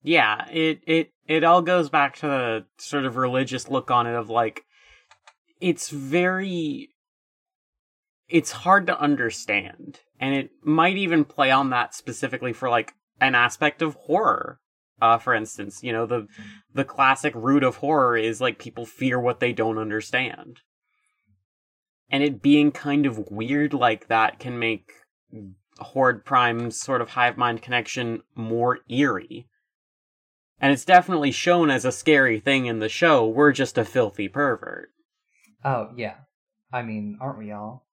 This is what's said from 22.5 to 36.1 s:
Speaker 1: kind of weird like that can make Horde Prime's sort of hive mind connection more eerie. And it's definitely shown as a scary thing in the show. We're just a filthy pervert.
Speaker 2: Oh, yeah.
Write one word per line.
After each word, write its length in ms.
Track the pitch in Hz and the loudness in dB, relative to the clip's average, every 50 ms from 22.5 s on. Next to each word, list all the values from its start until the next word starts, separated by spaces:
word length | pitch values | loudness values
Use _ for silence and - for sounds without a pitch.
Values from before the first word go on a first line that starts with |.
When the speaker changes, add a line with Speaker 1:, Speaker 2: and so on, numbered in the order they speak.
| 143 147 147 147 135 | 6 8 6 4 2
Speaker 1:
kind 320 | - - 147 143 147 143 | 0 -4 0 2 2 2
of 240 | 135 113 107 101 - | 0 -2 -4 -10 -8
weird 420 | 104 107 113 123 139 147 151 143 147 | -8 -8 -4 -2 0 0 0 -2 0
like 340 | 131 123 117 110 104 - | 2 2 2 2 0 -4
that 320 | _ 117 113 110 110 - _ | _ 2 2 2 0 -2 _
can 200 | - 127 120 120 | -12 -10 -6 -4
make 320 | 117 113 110 101 _ - - _ _ _ _ _ _ _ - 110 104 95 95 _ _ _ _ - | -2 -2 -4 -4 _ -20 -20 _ _ _ _ _ _ _ -20 -20 -20 -20 -20 _ _ _ _ -20
Horde 460 | 135 - - 135 131 127 120 104 _ | -20 -8 -2 2 2 2 2 0 _
Prime's 520 | - 135 123 123 120 117 117 120 117 113 | 0 2 4 4 4 0 -2 -4 -6 -8
sort 240 | - - - 135 123 | -8 -4 -2 -2 -2
of 100 | 117 - | -2 -4
hive 260 | - 127 123 120 113 | 0 0 0 0 2
mind 240 | 120 120 120 117 113 | 0 -2 -2 -2 -4
connection 640 | - 123 123 120 113 - - 131 120 117 113 113 _ _ _ | -6 -4 -4 -4 -2 -4 -6 -6 -4 -4 -6 -8 _ _ _
more 440 | - 113 113 113 117 120 123 123 - _ - | -10 -6 -4 -2 0 0 0 -2 -2 _ -6
eerie. 580 | 117 127 147 135 107 92 - - 101 - 123 _ _ _ _ _ _ _ _ _ _ _ _ _ _ _ _ _ _ _ _ _ _ _ | 0 0 2 2 0 -4 -8 -12 -18 -18 -18 _ _ _ _ _ _ _ _ _ _ _ _ _ _ _ _ _ _ _ _ _ _ _
And 140 | - 139 143 | 0 0 0
it's 100 | 135 - | 0 4
definitely 480 | - 185 180 180 - 185 160 143 139 | 6 6 6 6 6 -2 0 0 -2
shown 380 | 120 - - 175 175 175 165 151 | -2 0 0 2 4 4 4 2
as 160 | 131 - 123 | 2 0 0
a 80 | 131 117 | -2 -4
scary 480 | - - 160 151 139 135 123 113 107 | 0 2 4 6 6 6 2 0 0
thing 240 | - 139 139 135 127 | 0 0 0 0 0
in 140 | 120 113 110 | -2 -4 -4
the 100 | 107 110 | -4 -4
show. 360 | - - 170 165 151 127 113 | -2 2 4 4 4 4 4
We're 280 | 110 110 135 147 147 135 | 2 2 4 4 4 4
just 240 | - 135 - - | 2 -4 -2 0
a 80 | 127 113 | -2 -2
filthy 420 | - - 127 117 101 - - 101 | 0 0 0 0 0 -2 -6 -8
pervert. 640 | 98 - 143 147 135 117 104 - - - - - _ _ _ _ _ _ _ _ _ _ _ _ _ _ _ - | -6 -4 -4 -2 -2 -2 -4 -8 -14 -12 -14 -16 _ _ _ _ _ _ _ _ _ _ _ _ _ _ _ -4
Speaker 2:
Oh, 280 | 139 131 120 110 113 123 | -4 -4 -4 -4 -8 -10
yeah. 200 | 120 113 101 | -10 -10 -10